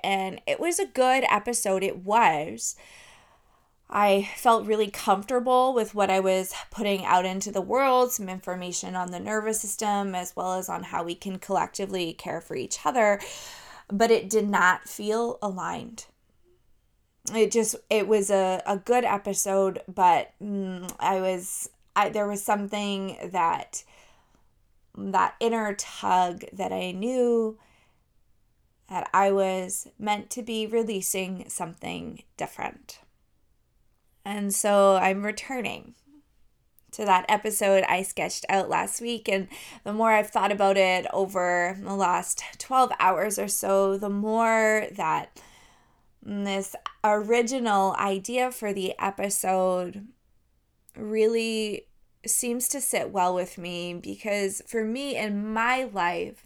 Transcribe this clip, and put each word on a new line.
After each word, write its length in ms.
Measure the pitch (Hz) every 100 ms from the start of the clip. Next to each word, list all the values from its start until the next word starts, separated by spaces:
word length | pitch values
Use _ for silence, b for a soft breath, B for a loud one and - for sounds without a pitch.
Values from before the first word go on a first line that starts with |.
And 380 | - 196 190 - -
it 140 | -
was 180 | 330 339
a 80 | 330
good 380 | - 254 262 -
episode. 540 | 202 226 233 202 190
It 140 | 190 -
was. 800 | 185 220 202 151 160 226 - B B B B B B B B B B _ -
I 400 | 202 208 196 196 -
felt 320 | 247 226 202
really 240 | 214 208
comfortable 840 | - 226 202 202 247 247 254 254
with 220 | 247 214 208
what 140 | 196
I 100 | 190
was 340 | 190 190 185 B B
putting 340 | - 208 196 -
out 200 | 180 185
into 280 | 190 202
the 80 | 196
world, 500 | 190 247 269 254 247
some 160 | 233 190
information 680 | 185 185 180 180 175 185 185
on 140 | 180
the 80 | 180
nervous 420 | 202 214 214 214
system, 520 | 208 - 208 202 196
as 220 | 185 180 -
well 200 | 180 185
as 120 | 190
on 160 | 175
how 220 | 180 170 170
we 100 | 175
can 240 | 196 185
collectively 720 | - 185 175 - 196 190 165
care 300 | - - 165
for 160 | - 147
each 220 | - - 294
other. 360 | 254 214 202 B B B B B B -
But 240 | 202 226
it 180 | 226 190
did 200 | 214 208
not 400 | - 180 - -
feel 500 | - 208 220 233 -
aligned. 640 | 208 185 170 170 - 226 - _ _ _ _ _ _ _ _ _ _ _ -
It 160 | 220 208
just, 280 | 233 214 226 -
it 200 | 220 196
was 200 | 214 196
a, 320 | 196 185 185 -
a 100 | 202
good 300 | 208 247 226
episode, 720 | 196 202 196 202 196 190 190 -
but, 460 | 185 180 165 - _
mm, 500 | 208 202 190 185 180 -
I 220 | 165 190
was, 480 | 185 185 185 - - _ _ -
I, 140 | 208
there 180 | 214 202
was 160 | 202
something 760 | - 208 202 208 202 196 190 - 175
that, 540 | 185 165 - - - b b b b b b b _ _ _ _ -
that 380 | 196 185 185 -
inner 360 | 233 226 214 202
tug 680 | - - 202 185 180 175 -
that 220 | 190 190
I 180 | 190 185
knew 640 | 185 226 254 240 233 220 220 b b b b _ _ _ _ _ _ _ _ -
that 200 | 185 -
I 180 | 190 196
was 560 | 196 190 190 185 - - -
meant 320 | 208 208 208
to 100 | 247
be 260 | 226 220 214
releasing 800 | 226 226 196 190 190 185 185 -
something 760 | - 170 170 - 87 - - - -
different. 640 | - - - - - - _ _ _ _ _ _ _ _ _ _ _ _ 196
And 280 | 208 202
so 440 | 196 208 202 196 190
I'm 280 | 185 190 208
returning 720 | 214 - 262 214 - - 233 _ 294 _ _ _ _ _ _ _
to 140 | - 208
that 180 | 185 -
episode 560 | 208 214 208 202 196 -
I 140 | 180
sketched 440 | 190 - 156 - -
out 180 | 196 -
last 320 | 165 190 -
week. 300 | 233 226 220
And 180 | 196 190 B B B 202
the 80 |
more 180 | 214 226
I've 200 | 214 214
thought 200 | 226 196
about 240 | 202 196 196
it 300 | 185 185 -
over 640 | - 190 196 180 175 175 190
the 140 | 190 196
last 480 | 180 175 175 - B -
twelve 340 | - 262 254 -
hours 400 | 185 170 208 202
or 80 | 202
so, 480 | - 196 196 196 196
the 140 | 208
more 800 | 202 214 220 226 226 220 214 -
that 480 | 202 160 156 - - b b b b b b b _
this 540 | 208 202 202 196 196 - - - 214
original 920 | 208 208 240 226 262 233 202 190 -
idea 540 | 196 196 196 247 254
for 220 | 247 214
the 200 | 196 185 -
episode 1080 | 196 190 196 - 190 190 185 180 180 196 214 _ _ _ _ _ _ _ -
really 920 | - 214 220 220 226 226 220 214 202 - _ _ _ 220
seems 420 | - 240 240 247
to 140 | 277
sit 300 | - 202 143
well 220 | 196 180
with 240 | 180 180 -
me, 360 | 175 175 175
because 680 | 175 196 202 214 208 196 196 -
for 160 | 233
me 320 | 214 247 285 -
in 380 | 208 202 214
my 320 | 220 233 262 254
life, 580 | 196 175 175 175 -